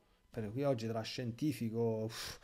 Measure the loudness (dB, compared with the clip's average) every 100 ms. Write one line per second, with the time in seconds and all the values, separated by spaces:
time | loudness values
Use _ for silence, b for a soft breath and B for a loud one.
0 | _ _ _ -6 -4 0 2 2 2 -2
1 | -2 -4 -4 0 0 2 0 2 2 2
2 | -2 -4 -8 -10